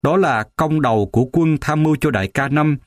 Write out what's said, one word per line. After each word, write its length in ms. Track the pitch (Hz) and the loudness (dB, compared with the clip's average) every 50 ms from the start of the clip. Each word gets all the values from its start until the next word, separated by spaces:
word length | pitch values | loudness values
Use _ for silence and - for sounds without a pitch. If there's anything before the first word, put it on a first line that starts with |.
Đó 140 | - 139 165 | 0 0 2
là 280 | 196 190 151 127 110 104 - _ | 2 2 0 0 -2 -4 -6 _
công 260 | - 160 151 156 156 | -4 -2 0 0 0
đầu 260 | 143 123 113 110 101 95 | 0 2 2 0 0 0
của 120 | - 113 127 127 | 0 -2 -2 0
Quân 240 | - 165 165 160 156 139 | 0 2 2 2 0 0
tham 220 | - - 151 156 | -2 -2 0 0
mưu 140 | 156 156 156 | 2 2 0
cho 140 | - - 151 | 0 0 -2
đại 180 | 123 98 95 95 | 0 -2 -4 -4
ca 200 | _ - 139 139 | _ -4 -2 0
Năm 280 | 139 151 151 151 143 135 _ | 0 0 2 0 0 -2 _